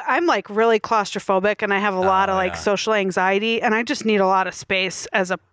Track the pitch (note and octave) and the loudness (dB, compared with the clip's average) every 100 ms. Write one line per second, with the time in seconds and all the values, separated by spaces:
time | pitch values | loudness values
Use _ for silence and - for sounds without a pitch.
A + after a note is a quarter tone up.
0 | - B3+ E4+ A3 F#3 G#3 A3+ A3 - A3 | 0 0 2 0 -2 0 2 2 2 -2
1 | G3 G3+ - F#3+ G3+ G3+ G#3 G3 G#3 F#3 | -2 -4 0 0 0 0 0 0 0 0
2 | F#3+ F#3+ G3 F#3+ F#3 F3 G#3+ F#3+ - G#3+ | 2 2 2 0 -2 -2 -2 0 0 0
3 | F#3+ F#3 F#3 G3 A3 A3+ A#3+ A3 A#3 C#4+ | 0 0 2 2 0 0 0 0 -2 -2
4 | A3 G#3 F#3+ F#3+ F#3 - - F#3+ F#3 - | 0 2 4 2 0 -6 -4 -2 -2 -6
5 | - A3 F#3 F3+ _ | -4 -2 -2 -4 _